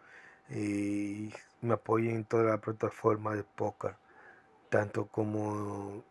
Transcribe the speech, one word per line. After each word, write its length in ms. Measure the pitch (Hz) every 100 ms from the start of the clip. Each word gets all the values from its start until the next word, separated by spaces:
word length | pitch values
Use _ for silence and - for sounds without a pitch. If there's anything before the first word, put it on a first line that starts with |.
| - - - - -
y 800 | 117 104 101 101 104 101 104 107 - - -
me 120 | 120
apoyen 420 | 110 - 113 117 113
en 80 |
todas 220 | 107 117 113
las 140 | 107
plataformas 760 | 113 110 107 - 113 107 107 107
de 80 |
podcast, 540 | - - 107 - 98 - _ - - - _ _ -
tanto 380 | 110 104 107 104
como 960 | - 107 107 107 104 104 101 101 101 -